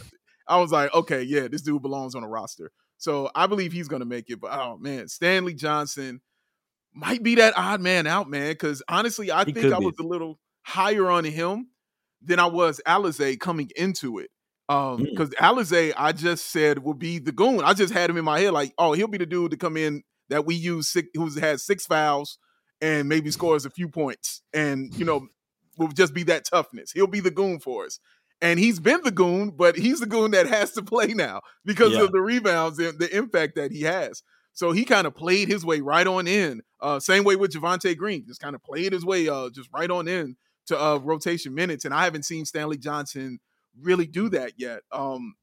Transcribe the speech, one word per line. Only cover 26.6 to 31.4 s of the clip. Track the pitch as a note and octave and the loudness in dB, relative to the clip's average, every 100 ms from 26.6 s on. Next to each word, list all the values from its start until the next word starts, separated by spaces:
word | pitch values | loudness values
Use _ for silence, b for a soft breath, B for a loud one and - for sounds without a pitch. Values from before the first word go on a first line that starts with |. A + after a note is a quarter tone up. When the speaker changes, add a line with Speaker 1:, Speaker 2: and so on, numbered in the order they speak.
| - A2+ - | 0 -8 -6
Speaker 1:
He'll | E3+ F#3+ | 0 0
be | G3+ | 2
the | F3+ | 0
goon | D#3+ G3 E3 | 0 -2 -2
for | C3 A2+ E2 | -6 -8 -10
us." | - _ _ _ - | -14 _ _ _ -2
And | E3+ E3+ | 2 4
he's | A3+ F3+ | 4 4
been | E3 E4 | 4 4
the | C#4+ | 4
goon, | F3+ F3+ F#3 G#3 | 2 4 2 -2
but | D3 F3 E3+ | 4 4 6
he's | A#3 B3+ | 2 0
the | A#3 | 0
goon | A3+ A3 | 2 4
that | G3 D#3 | 4 4
has | G#3 F#3+ | 2 0
to | A3+ | -4
play | G3 A#3 G#3 | -2 0 2
now | A3 C3+ G2 | 0 -4 -6